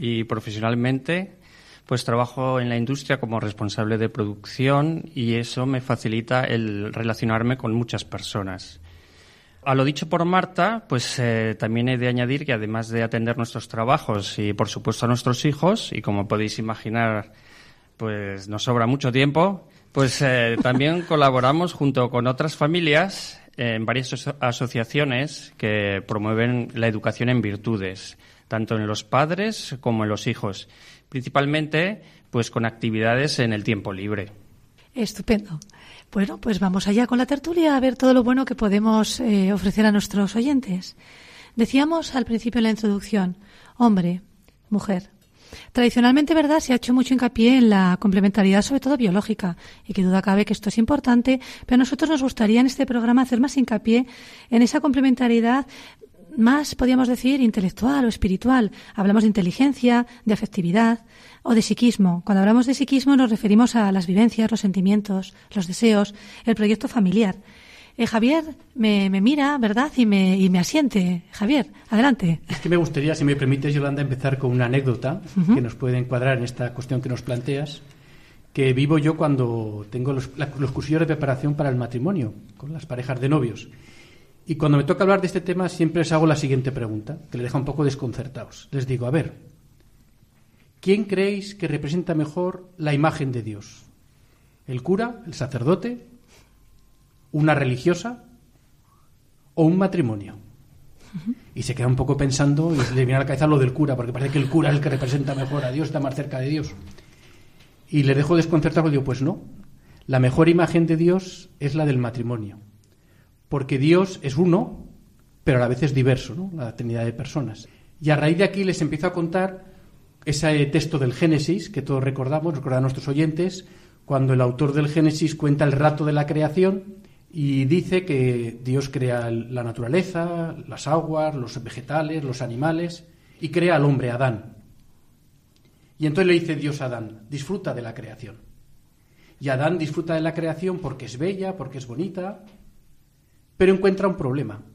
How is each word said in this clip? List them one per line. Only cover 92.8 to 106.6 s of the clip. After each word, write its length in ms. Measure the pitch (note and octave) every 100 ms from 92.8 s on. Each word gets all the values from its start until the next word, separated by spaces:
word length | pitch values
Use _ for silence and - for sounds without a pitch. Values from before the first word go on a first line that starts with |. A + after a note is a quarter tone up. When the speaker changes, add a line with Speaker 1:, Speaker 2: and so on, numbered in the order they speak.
| D3+
Speaker 3:
imagen 400 | C#3+ D#3 - C3+
de 100 | A#2+
Dios? 420 | G#2+ G2+ - - - _ _ _ _ _ _ _ -
¿El 160 | B2+
cura, 400 | C3 G3 A#3 A#3 -
el 60 |
sacerdote 760 | - - A#2+ A#2+ F#3 A#3+ A#3+ - - _ _ _ _ _ _ _ _ _ _ _
¿Una 200 | D3+ D#3 D3
religiosa 640 | C3+ B2 E3+ F3 A#3 B3 - - _ _ _ _ _ _ _ _ _ _ _
o 100 | -
un 120 | D#3+ F#3
matrimonio? 600 | F#3+ F3+ B2+ G#2+ G2 - - - - - - - - F#3
Speaker 2:
Ujú. 180 | F3+ B3+ - -
Speaker 3:
Y 60 |
se 120 | A#2+
queda 140 | B2 B2
un 80 | B2+
poco 200 | C3 C#3
pensando 560 | C#3 C3 C#3+ C#3+ E3
y 60 | D3+ A#2
le 100 | B2+
viene 120 | B2+ C3
a 20 |
la 80 | C#3+
cabeza 220 | C3+ D3+
lo 100 | D3+
del 140 | B2+
cura, 240 | C3 C#3+ B2+
porque 160 | A#2+
parece 200 | B2 C#3
que 60 | C#3+
el 100 | C3
cura 200 | D#3+ D3
es 60 | C#3+
el 40 |
que 80 | D3
representa 440 | C3 C3+ C#3+ C3+
mejor 300 | C3+ C3+ C#3+
a 80 | B2+
Dios, 160 | C3+ D3
está 100 | D#3
más 160 | C#3
cerca 240 | B2 C#3+ C3+
de 100 | C3+
Dios. 240 | D3+